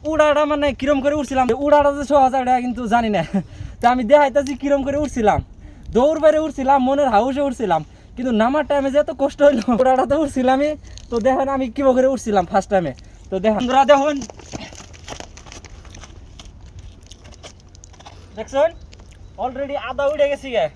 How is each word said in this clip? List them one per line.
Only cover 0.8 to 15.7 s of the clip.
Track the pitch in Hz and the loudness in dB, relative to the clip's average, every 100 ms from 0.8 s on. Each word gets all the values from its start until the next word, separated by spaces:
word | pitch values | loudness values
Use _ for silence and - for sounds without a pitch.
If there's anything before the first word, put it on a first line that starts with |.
| 262 285 269 | -2 0 0
করে | 302 | -2
উঠছিলাম, | 262 262 247 233 285 | -2 -2 0 0 4
উড়াটা | 294 285 285 | 4 4 0
যে | 277 | 0
সহজ, | 285 262 269 | 2 4 2
এটা | 254 254 247 | 0 0 -2
কিন্তু | 233 240 | -6 0
জানি | 233 226 196 | 0 0 -2
না। | 156 196 - - - - | -2 -4 -6 -14 -16 -2
তো | 240 | 0
আমি | 254 220 | 0 4
দেখাইতাছি | 294 277 262 277 262 | 4 4 0 -4 -6
কিরম | 277 277 269 | -2 -2 -2
করে | 277 | -4
উঠছিলাম। | 294 - 214 151 - - - - - 214 | -4 0 0 0 -4 -18 -20 -20 -4 2
দৌড় | 277 320 | 2 4
বেড়ে | 311 302 311 | 2 2 -2
উঠছিলাম, | 277 262 277 254 | -4 2 2 2
মনের | 277 277 208 | 0 2 2
হাউসে | 247 269 277 | 0 -2 -4
উঠছিলাম, | 247 202 160 156 - - - | -4 -2 -2 -2 -20 -20 -8
কিন্তু | 254 220 | -2 0
নামার | 226 294 294 | 0 0 0
টাইমে | 285 277 | -2 0
যে | 277 | 0
এত | 294 277 | -2 -2
কষ্ট | 277 - 285 | -4 4 4
হইলো, | 254 214 226 | 4 0 2
উড়াটা | 262 262 262 | 4 2 2
তো | 285 | 0
উঠছিলামই। | 294 269 254 262 294 302 - - - | 0 0 0 2 0 -4 -12 -20 -8
তো | 233 226 | -2 0
দেখেন | 262 269 269 | 0 -2 -4
আমি | 262 269 | -6 0
কিভাবে | 269 254 | 2 2
করে | 262 | 2
উঠছিলাম | 262 233 202 175 | 0 -2 -2 0
ফার্স্ট | 196 - | -2 0
টাইমে। | 196 165 - - - - | -2 -2 -8 -20 -20 -8
তো | 190 | -2
দেখেন | 208 208 | 0 0
বন্ধুরা, | 247 254 269 | 0 2 6
দেখুন, | 277 285 285 233 - - - - - - - - - - - - - - | 4 4 -4 -10 -18 -18 -16 -16 -20 -20 -20 -18 -18 -18 -20 -20 -20 -20